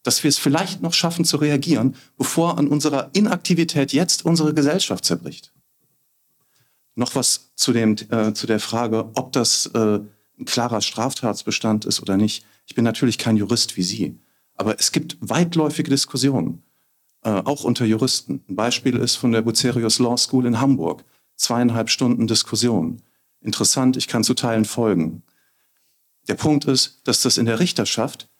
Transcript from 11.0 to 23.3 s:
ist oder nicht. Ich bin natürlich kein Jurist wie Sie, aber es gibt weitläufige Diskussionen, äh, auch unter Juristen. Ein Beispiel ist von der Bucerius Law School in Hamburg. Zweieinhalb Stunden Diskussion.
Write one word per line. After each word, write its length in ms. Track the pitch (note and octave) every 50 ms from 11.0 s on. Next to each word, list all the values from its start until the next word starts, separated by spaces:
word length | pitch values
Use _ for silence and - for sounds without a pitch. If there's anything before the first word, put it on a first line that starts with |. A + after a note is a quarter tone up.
| A2+ C3 - - - A2+ G2 - - G#2+ G#2+ - - A2+ G#2+ G#2+ G#2+
ist 160 | - - -
oder 160 | - - F#2+
nicht. 280 | G2 G#2+ G#2+ - - _ _ _ _ _
Ich 80 | - -
bin 80 | - A#2
natürlich 340 | A#2 A2 - C#3+ B2 A2
kein 180 | - - A#2+ A2
Jurist 400 | G#2+ G#2 F#2+ A#2+ A#2 - - -
wie 60 | - F2+
Sie, 340 | F2+ G#2+ A2 F2+ C#2+ - - _ _ _ _ _ _ _
aber 260 | - G2 G#2+ - -
es 120 | - -
gibt 260 | - E3 - - - -
weitläufige 680 | - G#2+ A2+ D3+ F3 E3+ E3+ E3 D#3 D3+ D3+ - - -
Diskussionen, 760 | C3+ C3+ - - - B2+ B2 C#3+ C3+ G#2+ E2 - - - _ _ _ _ _ _ _ _ _ _ _ _ _
äh, 60 | A2+
auch 320 | G#2 F#2+ F#2+ C3+ D3 C#3+ -
unter 220 | A#2+ A#2 - B2
Juristen. 580 | A2 A2+ A2 C3+ B2+ - - - - - - _
Ein 80 | - F#2+
Beispiel 400 | G2+ A2 A#2+ A#2+ - - C3 A#2+
ist 200 | - A#2 A#2 -
von 160 | - - A#2+
der 100 | A2+ A2+
Bucerius 580 | A2 A#2 A2 - - B2 A#2+ B2 A2+ A2 - -
Law 180 | B2 A#2 A#2+
School 280 | B2 - - - C3 B2+
in 160 | A#2+ A#2 A2
Hamburg. 420 | C3 C#3 C3+ F#2+ D#2+ E2 D2+ - - _ _ _ _ _ _
Zweieinhalb 540 | - - - A#2+ A#2+ B2 B2 A#2 A2+ A2 A2+
Stunden 380 | - - C3 A#2+ A#2+ A#2+ A#2
Diskussion. 720 | G#2+ A2+ - - - - G2+ A#2 B2 A2+ F#2 D#2+ E2 - A2 _ _ _ _ _ _